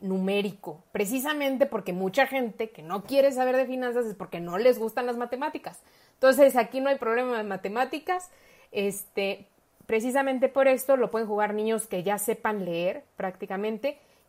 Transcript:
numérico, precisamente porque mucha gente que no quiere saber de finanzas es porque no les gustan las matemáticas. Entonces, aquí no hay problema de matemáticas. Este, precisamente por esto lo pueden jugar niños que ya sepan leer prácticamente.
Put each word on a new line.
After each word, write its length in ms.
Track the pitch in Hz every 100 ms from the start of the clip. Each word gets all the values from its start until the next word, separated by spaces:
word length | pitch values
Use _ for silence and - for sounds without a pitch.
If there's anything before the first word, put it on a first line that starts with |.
numérico, 840 | 196 190 190 202 208 - - 147 _
precisamente 760 | 208 202 262 277 302 277 262 269
porque 260 | 214 190
mucha 320 | 180 190 190 269
gente 460 | 269 240 202 220
que 100 | -
no 220 | 156 196
quiere 280 | - 269 277
saber 240 | 254 254 254
de 120 | 254
finanzas 400 | 254 247 240 226
es 80 | 190
porque 240 | 180 175
no 180 | 170 175
les 220 | 247 226
gustan 260 | 220 220 247
las 100 | 240
matemáticas. 640 | 233 247 302 302 - - - _ _ _
Entonces, 400 | 262 254 277 247
aquí 260 | 220 262
no 80 | 269
hay 80 | 269
problema 400 | 226 233 254 233
de 60 |
matemáticas. 880 | 214 190 190 214 262 311 - 359 370 _ _ _ _
Este, 760 | 208 202 196 - - 196 196 - _ _ _ -
precisamente 640 | 220 247 262 269 262 247
por 180 | 269 269
esto 300 | 262 - 269
lo 140 | 214
pueden 160 | 220 226
jugar 260 | 208 208
niños 320 | 208 214 220 220
que 160 | 185
ya 160 | 175 202
sepan 480 | - 220 220 214 180
leer 400 | 170 175 - - -
prácticamente. 840 | 190 185 196 190 214 220 269 285 _ _